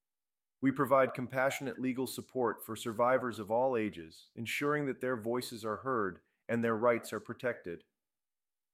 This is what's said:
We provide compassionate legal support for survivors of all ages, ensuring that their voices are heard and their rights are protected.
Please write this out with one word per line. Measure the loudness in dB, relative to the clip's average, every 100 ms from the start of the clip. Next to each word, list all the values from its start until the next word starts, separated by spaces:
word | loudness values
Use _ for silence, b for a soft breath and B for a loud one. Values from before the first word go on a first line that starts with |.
| _ _ _ _ _ _
We | 0
provide | 2 6 6 6
compassionate | 2 -4 0 0 0 -6 -2
legal | -2 -2 -4
support | -4 -6 0 0 0
for | -6 -6
survivors | -4 2 4 4 2 -6
of | 0
all | 2 2 2
ages, | -2 -4 -14 -18 -18
ensuring | -10 -6 -2 0 0 -2
that | -2
their | -4 -2
voices | -2 -2 -4 -6
are | -6 -4
heard | -2 0 0 -4 _ _ -4
and | 0
their | 2 4
rights | 4 2 -2
are | -8
protected. | -8 -4 -4 -4 -8 -10 _ _ _ _ _ _ _ _ _